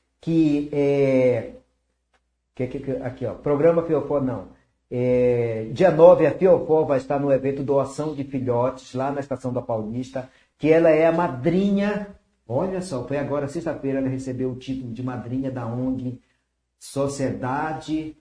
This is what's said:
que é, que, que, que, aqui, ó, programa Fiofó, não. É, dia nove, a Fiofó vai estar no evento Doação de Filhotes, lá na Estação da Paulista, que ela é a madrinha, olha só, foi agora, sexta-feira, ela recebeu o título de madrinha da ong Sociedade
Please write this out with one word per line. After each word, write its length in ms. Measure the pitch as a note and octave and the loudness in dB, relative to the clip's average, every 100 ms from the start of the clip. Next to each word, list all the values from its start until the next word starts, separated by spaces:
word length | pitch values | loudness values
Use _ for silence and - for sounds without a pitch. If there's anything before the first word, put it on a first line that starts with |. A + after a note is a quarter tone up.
| _ _ | _ _
que 480 | E3 E3 D#3 D3 D3 | 0 2 4 2 -2
é, 800 | D3 C#3+ C#3+ C3+ C3 B2+ A#2+ - - _ _ _ _ _ _ _ _ _ - | 0 2 4 4 4 4 2 -4 -14 _ _ _ _ _ _ _ _ _ -8
que, 120 | B2 | -6
que, 120 | C#3 | -6
que, 120 | B2 | -6
aqui, 340 | C3 B2+ - A#2 | -6 -6 -6 -8
ó, 80 | F2+ | -4
programa 480 | D3 C#3+ E3 E3+ | -2 4 4 4
Fiofó, 360 | E3 D3 - C#3+ | 2 -2 0 -2
não. 300 | B2+ A2 F2+ - _ _ - | -2 -6 -10 -20 _ _ -10
É, 760 | B2 B2 B2 B2 A#2+ A#2 A2+ A2 | -2 2 4 4 2 0 -4 -6
dia 180 | B2+ F3+ | 2 4
nove, 380 | D#3+ F3 F3 D3+ | 8 10 10 4
a 40 | |
Fiofó 500 | - F#3 D3+ - D#3 | 4 4 4 4 2
vai 140 | D3 C3+ | 2 0
estar 200 | - C#3+ | 0 -2
no 140 | C#3+ | 2
evento 320 | C3 C#3 C#3 | 0 0 -4
Doação 500 | C3+ C#3 C3 - D3+ | 0 0 0 -4 -6
de 120 | C#3 C3+ | -6 -6
Filhotes, 680 | C#3 A#2+ A#2+ B2+ C3 - | -6 -2 0 0 -4 -10
lá 160 | B2+ C3+ | -6 -4
na 120 | C#3+ | -4
Estação 320 | C3+ B2+ B2+ | -6 -8 -6
da 80 | B2 | -6
Paulista, 680 | A#2 A2+ G#2+ A#2+ B2+ C3 B2 _ _ - | -6 -6 -6 -8 -8 -10 -12 _ _ -4
que 120 | D3+ | 4
ela 200 | D#3+ E3+ | 6 6
é 180 | D#3 E3 | 6 4
a 60 | |
madrinha, 960 | E3+ F3 B2 E3 F3+ G3+ G3 G3+ G#3 G3+ - _ _ - | 2 0 -2 0 2 2 0 0 -2 -8 -16 _ _ -6
olha 360 | B2+ F#3+ F#3+ | -4 -2 -6
só, 260 | - C3 - | -6 -8 -6
foi 100 | C#3+ | -6
agora, 300 | C3+ C#3+ C#3 | -4 -4 -4
sexta-feira, 520 | E3+ E3 C#3+ C3+ C3+ | -6 -6 -6 -4 -2
ela 100 | C3+ | -2
recebeu 420 | C3 C3 A#2+ B2+ | -4 -6 -6 -6
o 40 | B2 | -6
título 340 | - C3 B2 | -8 -8 -8
de 100 | A2+ | -8
madrinha 480 | B2+ A#2 A2+ C3 C3+ | -8 -8 -6 -6 -4
da 160 | B2 A#2 | -6 -6
ong 540 | B2 C3 C3 B2+ B2 _ _ _ _ _ _ | -4 -4 -4 -6 -10 _ _ _ _ _ _
Sociedade 1400 | - C#3 C#3 - B2+ G#2 B2+ C#3 D#3 C#3+ - D#3 D#3 - | -10 -4 -4 -2 -4 -4 -6 -4 -6 -8 -6 -6 -6 -14